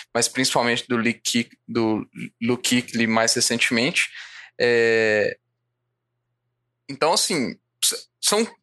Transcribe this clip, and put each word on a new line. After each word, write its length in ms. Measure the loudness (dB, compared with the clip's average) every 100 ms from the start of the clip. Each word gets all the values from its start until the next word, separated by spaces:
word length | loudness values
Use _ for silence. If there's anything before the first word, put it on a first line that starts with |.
| -6
mas 140 | -2 -2
principalmente 580 | -2 0 0 2 0 -2
do 100 | 0
Luke 240 | 0 -2
Kuech-, 360 | -2 -2 -4 -8 -6
do 380 | -2 0 0 -4 -12 -14 -6
Luke 400 | -2 -2 0 0
Kuechly 260 | 0 0 2
mais 260 | 2 2 2
recentemente. 720 | 0 0 0 0 0 0 -4 -6 -20 -20 -16 -2
É, 800 | 2 4 4 4 2 2 0 -4 _ _ _ _ _ _ _ _ _ _ _ _ _ _ -16
então, 240 | -2 0
assim, 420 | 2 0 -2 -4 -6 _ _
s-, 240 | -4 -4 -10 _
são, 280 | 0 0 0 -6